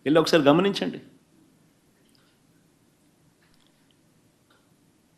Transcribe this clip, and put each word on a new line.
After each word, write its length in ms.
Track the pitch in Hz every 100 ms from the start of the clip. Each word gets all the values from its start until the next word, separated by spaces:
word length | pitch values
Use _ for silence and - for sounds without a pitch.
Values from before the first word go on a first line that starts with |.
| -
వెళ్ళి 120 | 160
ఒకసారి 220 | 156 170
గమనించండి. 580 | 139 156 196 196 87 - - _ _ _ _ _ _ _ _ _ _ _ _ _ _ _ _ _ _ _ _ _ _ _ _ _ _ _ _ _ _ _ _ _ _ _ _ _ _ _ _